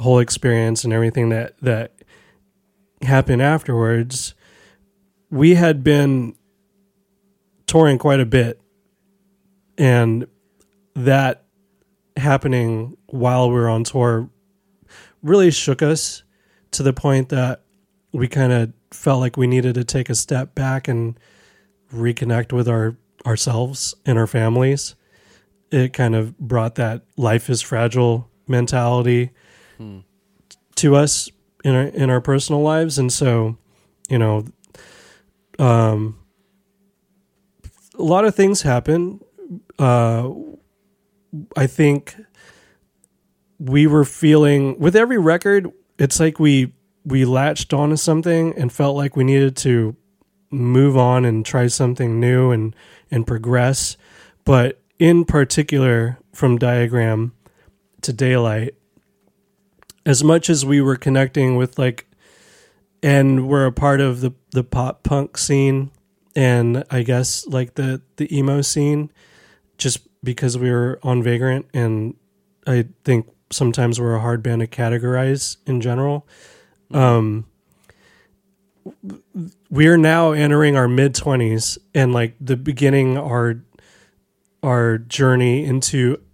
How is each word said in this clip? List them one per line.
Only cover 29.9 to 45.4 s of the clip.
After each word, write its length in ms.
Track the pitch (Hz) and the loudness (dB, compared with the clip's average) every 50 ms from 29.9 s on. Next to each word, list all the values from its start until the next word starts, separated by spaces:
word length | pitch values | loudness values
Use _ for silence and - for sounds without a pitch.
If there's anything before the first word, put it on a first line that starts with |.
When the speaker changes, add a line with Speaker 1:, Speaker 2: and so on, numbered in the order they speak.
| 98 95 95 _ _ _ _ _ _ _ _ _ - _ _ _ _ | -18 -18 -20 _ _ _ _ _ _ _ _ _ -20 _ _ _ _
Speaker 1:
to 180 | - - 147 139 | 0 2 4 4
us 340 | 143 147 139 - - - - _ _ _ _ _ _ - | 4 4 2 -2 -4 -6 -10 _ _ _ _ _ _ -2
in 100 | 139 131 | 0 0
our, 80 | 127 135 | 0 0
in 240 | 139 - - 135 131 | -2 -2 -2 0 0
our 100 | 127 123 | 0 0
personal 420 | 123 143 135 135 - - 151 147 147 | 0 0 -2 -2 -2 -2 -2 -2 0
lives. 340 | 151 156 160 165 160 139 | 0 0 0 -2 -2 -2
And 160 | 139 131 123 120 | -2 -2 -2 -2
so, 440 | - 139 127 117 117 110 110 113 - _ _ _ _ _ _ _ _ _ - | -2 0 0 0 0 0 -2 -6 -10 _ _ _ _ _ _ _ _ _ -4
you 100 | 139 117 | -2 0
know, 260 | 113 110 107 107 107 - - _ _ _ _ - - - - - - - _ _ _ _ _ _ _ _ _ - | 0 0 0 -2 -4 -8 -16 _ _ _ _ -20 -20 -20 -20 -20 -20 -20 _ _ _ _ _ _ _ _ _ 0
um, 580 | 139 127 117 117 113 110 107 104 107 110 107 - _ _ _ _ _ _ _ _ _ _ _ _ _ _ _ _ _ _ _ _ _ _ _ _ _ _ _ _ _ - _ _ _ _ _ - | 2 4 4 4 2 2 0 -2 -4 -8 -10 -14 _ _ _ _ _ _ _ _ _ _ _ _ _ _ _ _ _ _ _ _ _ _ _ _ _ _ _ _ _ -20 _ _ _ _ _ -6
a 40 | - | -2
lot 220 | 156 175 190 214 | 0 2 2 2
of 100 | 214 196 | 2 2
things 280 | - 196 196 202 - - | 2 2 2 2 0 0
happen. 580 | 143 123 123 - 151 156 170 175 185 202 202 - _ _ _ 392 294 180 - _ _ - - | 0 0 0 0 0 -2 -2 -2 -4 -8 -14 -20 _ _ _ -20 -18 -18 -18 _ _ -6 0
Uh, 520 | 139 123 123 120 117 113 117 117 120 131 - - - - - - _ _ _ _ _ _ _ _ _ _ _ _ _ _ - 151 - - - | 2 2 4 4 2 0 0 -2 -4 -6 -8 -12 -16 -18 -20 -20 _ _ _ _ _ _ _ _ _ _ _ _ _ _ -16 -16 -16 -12 -4
I 100 | 151 135 | -2 -2
think 500 | 131 - - 156 143 143 143 - - - - 220 _ _ _ - - _ _ _ _ _ _ _ _ _ _ _ _ _ _ _ _ _ _ _ _ _ _ | -2 0 2 2 2 2 0 -4 -10 -20 -20 -20 _ _ _ -20 -20 _ _ _ _ _ _ _ _ _ _ _ _ _ _ _ _ _ _ _ _ _ _
we 280 | 151 127 135 147 151 | -8 0 2 4 4
were 180 | 151 147 156 143 | 6 6 4 2
feeling, 760 | - - - - 151 156 151 151 147 143 139 139 135 131 - | 2 -2 0 2 4 6 6 6 4 4 2 0 -2 -4 0
with 180 | - 170 180 | 0 2 4
every 220 | 214 233 240 262 220 | 4 2 4 2 2
record, 520 | 170 160 165 180 | 2 2 2 2